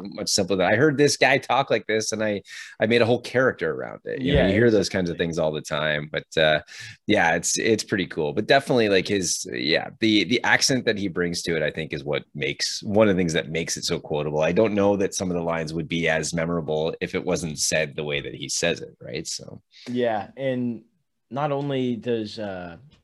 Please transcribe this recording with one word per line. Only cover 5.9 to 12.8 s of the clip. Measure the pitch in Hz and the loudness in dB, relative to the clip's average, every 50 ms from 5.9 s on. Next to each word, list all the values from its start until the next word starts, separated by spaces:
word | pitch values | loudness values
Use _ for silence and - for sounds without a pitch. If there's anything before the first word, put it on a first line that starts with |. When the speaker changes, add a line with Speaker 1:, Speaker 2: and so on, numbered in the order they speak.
| 76 76 73 76 | 0 -2 -4 -4
Speaker 1:
but, | 78 73 - _ - | -6 -8 -8 _ 2
uh, | 82 80 78 76 73 - - - - - - - _ - | 4 4 4 4 2 0 -6 -18 -16 -16 -16 -16 _ 0
yeah, | - 104 101 85 82 82 | 0 2 4 4 4 2
it's, | 87 - - - - | 2 0 -2 -2 0
it's | - 117 110 107 | 2 2 2 2
pretty | - - 117 95 87 | 0 -2 -2 -2 -2
cool. | - - 85 76 73 69 | -4 -2 -4 -4 -2 -2
But | 107 107 | -4 2
definitely, | - 139 139 - - 135 120 113 101 | 4 2 2 4 2 2 2 4 4
like, | 98 92 - - | 4 2 2 2
his, | 104 98 87 80 - - - 90 | 0 0 0 -2 -2 -4 -6 -8
yeah, | 62 60 64 - 82 67 - - - - | -6 -4 0 2 2 0 0 -4 -6 0
the, | 113 110 107 101 90 | 2 4 4 4 2
the | 87 123 - - | 2 0 0 2
accent | 104 120 127 - - 135 123 - | 2 2 2 2 2 0 0 0
that | 123 107 98 | -2 -2 -2
he | 101 95 | -4 -4
brings | 80 92 87 87 85 - | -2 -2 -2 -2 -2 -4
to | - 87 82 | -4 -2 -2
it, | 78 | 0
I | 76 73 | 0 -2
think, | - 80 78 71 80 | -2 -4 -8 -6 -8
is | 73 69 | -8 -4
what | 73 71 65 - _ - | -4 -4 -4 -4 _ -8
makes, | 73 69 69 71 - - - - - | -6 -4 -4 -4 -4 -6 -6 -6 -8